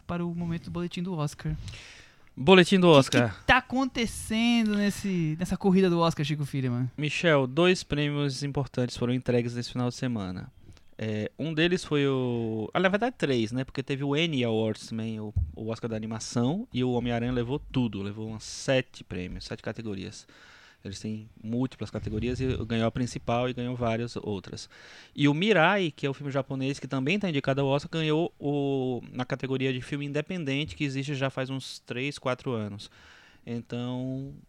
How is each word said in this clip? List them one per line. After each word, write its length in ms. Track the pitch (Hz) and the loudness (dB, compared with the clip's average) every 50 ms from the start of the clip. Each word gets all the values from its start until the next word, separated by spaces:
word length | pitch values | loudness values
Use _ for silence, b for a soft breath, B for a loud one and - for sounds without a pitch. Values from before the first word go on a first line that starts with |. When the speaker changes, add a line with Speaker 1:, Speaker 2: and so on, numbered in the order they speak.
| - | -8
Speaker 1:
para 220 | - 175 175 175 | -6 -4 -4 -4
o 80 | 175 170 | -4 -4
momento 300 | 170 175 170 165 170 - | -4 -4 -4 -4 -6 -6
do 80 | 175 | -6
Boletim 280 | 160 170 175 175 - 180 | -6 -4 -4 -4 -4 -6
do 140 | 175 190 185 | -6 -4 -2
Oscar. 400 | 156 147 147 - - - 160 151 - B B B B B B B B B B B B B B _ | -2 -2 -4 -4 -6 -6 -6 -6 -6 B B B B B B B B B B B B B B _
Speaker 2:
Boletim 440 | - 131 165 190 185 170 - 202 190 | 2 8 10 10 10 10 8 6 8
do 80 | 180 175 | 10 10
Speaker 1:
O 40 | 156 | 10
que 40 | 139 | 10
Speaker 2:
Oscar. 400 | 135 - - 123 120 110 92 - | 10 8 4 4 4 4 0 -2
Speaker 1:
que 60 | - | 4
tá 140 | - 247 254 | 4 4 4
acontecendo 1160 | - - 240 254 269 254 - 254 233 202 - - - - 220 220 233 240 240 233 226 214 208 | 4 2 0 0 0 0 0 -2 -2 -2 -4 -8 -6 -2 0 2 4 4 4 4 4 4 2
nesse, 640 | 208 202 202 190 - - 202 185 175 165 156 156 165 | 2 2 2 0 0 -2 -2 0 0 0 0 0 -2
nessa 180 | 185 - 196 | -2 -2 -2
corrida 320 | - - 202 180 190 190 185 | 2 4 6 6 8 6 6
do 120 | 170 170 | 4 4
Oscar, 260 | 170 165 160 - 151 | 4 2 2 0 0
Chico 180 | 143 156 147 147 | -2 0 -2 -2
Firman? 460 | 131 - 139 127 127 120 120 131 123 - | -2 -2 -2 0 0 0 0 -2 -2 -4
Speaker 2:
Michel, 500 | - 151 151 - - - 170 156 139 135 | -4 -4 -2 -2 2 4 6 6 6 4
dois 380 | 123 131 156 175 180 185 - - | 2 2 4 4 4 4 2 0
prêmios 580 | - 147 143 147 147 147 143 143 143 131 127 | -4 -2 -2 0 0 0 0 0 -2 -2 -4
importantes 540 | 143 143 135 147 135 - - - 123 123 - | -6 -4 -2 -4 -4 -2 -2 -2 -2 -2 -2
foram 180 | - 123 120 123 | -2 -2 0 0
entregues 400 | 127 - - 120 120 120 120 120 | 0 0 2 2 2 2 0 -4
nesse 160 | 120 117 - | -6 -8 -6
final 180 | - 127 123 123 | -4 -2 -2 -2
de 40 | 120 | -2
semana. 560 | - 131 127 120 107 98 92 92 90 - - - b b b b b b b - - | -4 -4 -4 -2 -4 -4 -6 -6 -8 -10 -14 -18 b b b b b b b -10 -6
É, 300 | 110 110 107 107 107 - - - | -4 -4 -2 -2 -4 -4 -4 -6
um 160 | 135 160 160 | -6 -4 0
deles 300 | 151 165 175 175 - - | 0 2 2 2 0 -2
foi 240 | - 151 147 143 139 | 0 0 2 2 2
o, 600 | 135 131 127 123 120 117 117 110 110 110 107 - - | 2 0 0 0 -2 -2 -2 -2 -2 -4 -6 -2 0
ah, 60 | - | 2
na 80 | 185 190 | 2 2
verdade 260 | 190 214 233 254 247 | 2 2 0 -2 -2
três, 360 | - - 143 131 120 113 104 | -2 0 0 2 2 0 0
né? 100 | 120 127 | -2 -4
Porque 220 | 131 - - - 131 | -6 -4 -6 -8 -4
teve 180 | - 143 131 | -4 -4 -4
o 120 | 143 139 139 | -2 0 0
Annie 280 | 151 170 170 151 127 | 0 0 0 2 0
Awards 460 | 120 117 110 110 110 110 107 - - - | 2 2 2 2 2 0 -2 -4 -8 -8
também, 320 | 113 110 110 113 110 107 | -6 -6 -6 -6 -6 -6
o, 120 | 107 107 104 - - - - | -8 -4 -2 -2 -2 -2 -6
o 140 | - 113 110 | -8 -6 -6
Oscar 200 | 113 - - 117 | -6 -6 -6 -6
da 60 | 113 | -6
animação, 720 | 110 110 110 113 110 - - - 123 120 127 160 202 240 - | -6 -6 -6 -8 -8 -8 -4 0 0 2 2 0 -2 -4 -6
e 100 | - 123 | -2 -2
o 80 | 127 127 | 0 0
Homem-Aranha 400 | 123 120 117 123 120 117 117 123 | 0 0 0 0 -2 0 -2 0
levou 300 | 127 123 117 117 139 151 | -2 -2 -2 -2 -4 -6
tudo, 420 | - - - 131 123 113 101 95 | -6 -2 0 0 0 0 -2 -4
levou 260 | 98 101 104 110 110 110 | -6 -6 -8 -8 -10 -10
umas 140 | 110 107 | -10 -12
sete 640 | - - - - - - 135 131 127 - - - - | -12 -12 -12 -8 -2 2 2 2 2 0 -10 -18 -14
prêmios, 400 | - - 90 90 92 90 95 - | -10 -8 -8 -6 -6 -8 -10 -10
sete 180 | - 117 - | -10 -12 -8
categorias. 640 | - 117 110 - 113 110 98 95 95 95 - - - B B B B B B B B B B B _ | -8 -10 -8 -8 -8 -8 -8 -6 -8 -10 -12 -14 -20 B B B B B B B B B B B _
Eles 140 | 101 98 - | -12 -10 -8
têm 300 | - 110 107 110 107 113 - - | -8 -8 -8 -8 -10 -14 -20 -14
múltiplas 480 | - 110 117 123 131 131 - - 110 - | -8 -4 -2 -2 -2 -4 -4 -8 -12 -8
categorias 520 | - 110 - 101 107 107 110 120 123 123 | -8 -8 -6 -4 -4 -4 -4 -4 -2 -2
e 60 | 131 131 123 - 117 | -2 -2 -2 -2 -2
ganhou 200 | 110 117 113 113 | -2 0 0 0
a 60 | 113 | 0
principal 580 | - 131 127 117 - - - - 117 120 123 127 | 0 -2 -4 -4 -6 -8 -4 -2 0 0 0 -2
e 60 | 123 | -2
ganhou 220 | 123 120 123 123 | -4 -6 -6 -4
várias 400 | 123 123 117 113 113 120 117 - | -2 -2 0 0 -2 -4 -6 -8
outras. 520 | - - - 104 95 - - - - - - B B B B B B B B B | -8 -6 -4 -6 -6 -6 -10 -14 -14 -14 -16 B B B B B B B B B
E 140 | - 143 143 | 2 4 4
o 60 | 147 | 4
Mirai, 580 | 156 190 220 214 170 156 175 202 202 185 156 - | 4 4 4 6 6 6 6 4 2 0 -2 -4
que 100 | - - | -4 -4
é 60 | 139 | -4
o 40 | 139 | -4
filme 180 | - 143 143 | -4 -8 -4
japonês 480 | 131 143 131 - 135 135 131 135 139 - | -4 -4 -4 -4 -4 -4 -2 -2 -4 -4
que 80 | - 131 | -6 -6
também 280 | 135 135 131 139 190 | -4 -2 0 0 0
tá 120 | 208 202 185 | 0 0 0
indicado 320 | 151 139 - 139 135 139 | -2 0 0 0 0 0
ao 80 | 143 135 | 2 2
Oscar, 320 | 135 143 - 165 - 165 | 0 0 -2 -4 -4 -2
ganhou 340 | 160 156 151 156 170 - - | 0 2 2 2 0 -2 -4
o, 640 | _ - 143 147 143 139 139 139 135 127 127 123 117 - - | _ -4 -2 -2 0 0 0 0 0 0 -2 -2 -4 -6 -8
na 120 | - 120 127 | -8 -8 -4
categoria 480 | - 139 123 - 127 135 127 131 135 | -4 -4 -6 -2 -4 -2 0 0 -2
de 80 | 131 127 | -2 -4
filme 240 | 123 - 151 143 143 | -6 -6 -6 -6 -6
independente, 720 | 143 139 147 151 - 185 180 160 135 135 139 156 - - | -4 -4 -4 -4 -4 -6 -4 -2 -2 -2 -2 -2 -4 -4
que 80 | - | -4
existe 320 | 151 139 131 135 135 143 147 | -4 -2 -2 -4 -4 -4 -4
já 160 | 131 135 135 | -2 -2 -2
faz 180 | - - 131 131 | -2 -4 -4 -4
uns 300 | 135 135 - - - - - | -6 -8 -8 -10 -14 -16 -12
três, 320 | - 120 120 131 143 143 - | -8 -6 -4 -4 -4 -6 -4
quatro 320 | - 131 127 - - 139 | -2 -2 -2 -2 -2 -4
anos. 400 | 123 110 107 104 101 104 - - B B B B B B B B B B B | -2 -2 -4 -4 -8 -10 -14 -18 B B B B B B B B B B B
Então, 840 | - 117 117 113 - 120 120 120 123 127 127 127 131 131 131 135 139 143 - - | -8 -8 -8 -8 -8 -8 -6 -6 -4 -4 -6 -6 -6 -6 -6 -8 -10 -14 -16 -20